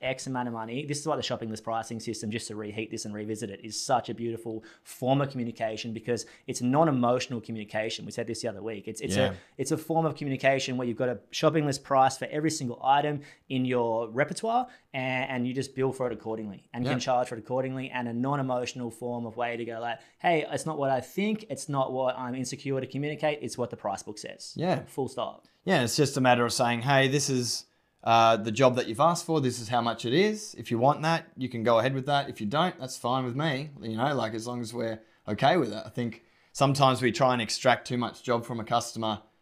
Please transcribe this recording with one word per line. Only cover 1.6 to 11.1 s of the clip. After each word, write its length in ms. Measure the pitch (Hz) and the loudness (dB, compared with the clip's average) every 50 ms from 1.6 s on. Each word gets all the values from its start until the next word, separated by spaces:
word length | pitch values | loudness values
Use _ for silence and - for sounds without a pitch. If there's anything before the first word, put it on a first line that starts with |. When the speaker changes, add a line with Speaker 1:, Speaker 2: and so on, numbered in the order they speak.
| - | -6
Speaker 1:
pricing 360 | 113 113 113 110 - 117 110 | -4 -4 -4 -4 -6 -8 -8
system," 300 | - 120 107 - 117 104 | -6 -6 -6 -6 -4 -4
just 180 | 110 117 - - | -4 -6 -6 -8
to 80 | 104 | -8
reheat 340 | 104 107 104 107 110 113 110 | -8 -8 -8 -6 -6 -6 -6
this 140 | 113 110 - | -8 -8 -8
and 80 | 110 | -8
revisit 380 | 104 104 107 107 110 101 117 101 | -8 -8 -6 -6 -6 -6 -6 -8
it, 100 | 98 - | -8 -10
"is 160 | - 107 107 - | -12 -10 -8 -6
such 300 | - - 131 120 - - | -2 0 0 0 0 -2
a 60 | 113 | -6
beautiful 500 | 110 117 117 113 113 - 117 110 110 - - - _ _ | -6 -4 -6 -6 -6 -6 -8 -8 -10 -10 -14 -20 _ _
form 360 | - - - 127 127 135 143 | -20 -10 -2 0 2 4 4
of 80 | 143 139 | 2 0
communication 640 | 143 127 117 117 110 - 113 110 110 104 - 117 | -2 -4 -6 -6 -4 -4 -4 -4 -4 -4 -6 -8
because 320 | 107 110 - 123 120 110 - - - - _ | -8 -6 -2 -2 -2 -2 -4 -8 -16 -14 _
it's 160 | - 123 - | -8 -4 -2
non-emotional 800 | 123 123 135 151 170 160 135 123 120 120 123 120 - - 131 113 | 2 4 4 6 6 4 4 4 4 4 4 2 0 -4 -6 -8
communication." 640 | - - 113 110 104 101 - 110 110 117 - - 107 | -8 -8 -8 -8 -8 -4 -2 -2 -2 -2 -4 -6 -10
We 60 | 104 | -8
said 140 | - 120 113 | -6 -6 -4
this 140 | 117 110 - | -4 -4 -4
the 80 | - 113 | -4 -6
other 140 | 101 95 | -6 -6
week. 260 | 101 113 110 101 - 110 | -8 -8 -8 -8 -10 -10
It's, 140 | 107 - | -10 -6
it's 140 | 131 170 - | -4 0 2
Speaker 2:
Yeah. 160 | - 104 98 | 2 2 2
Speaker 1:
a, 20 | 92 - - _ _ - | 0 -4 -12 _ _ -6
it's 120 | 135 139 | -2 -2
a 60 | 160 | -2
form 300 | 156 - - 160 165 160 | -2 -2 0 0 2 2
of 80 | 151 139 | 0 0
communication 640 | - 147 139 135 127 - 135 135 135 131 135 127 123 | -4 -4 -4 -2 2 4 4 4 2 0 -2 -2 -2
where 100 | 127 120 | -2 -2
you've 80 | 110 | -2
got 140 | - 131 123 | 0 -2 -2